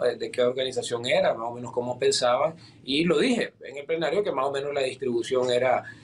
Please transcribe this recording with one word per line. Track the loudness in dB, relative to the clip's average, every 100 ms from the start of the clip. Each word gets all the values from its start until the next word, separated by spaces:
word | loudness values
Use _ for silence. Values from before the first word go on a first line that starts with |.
eh, | -2 0
de | -4
qué | 0
organización | 0 2 -2 -4 -4 -4 0
era, | 2 2
más | 0 -4
o |
menos | -8 -8
cómo | -4 -4 0
pensaban, | 2 2 2 2 2 -2 -16 -14
y | -2 0
lo | 4 4
dije | 4 2 -2 -6
en | -14 -10
el |
plenario | -4 -2 0 0
que | 0
más | 0 0
o |
menos | -2 -4
la | -2
distribución | -2 -4 -2 -2 0 0 2
era, | 2 4 2 -2 -14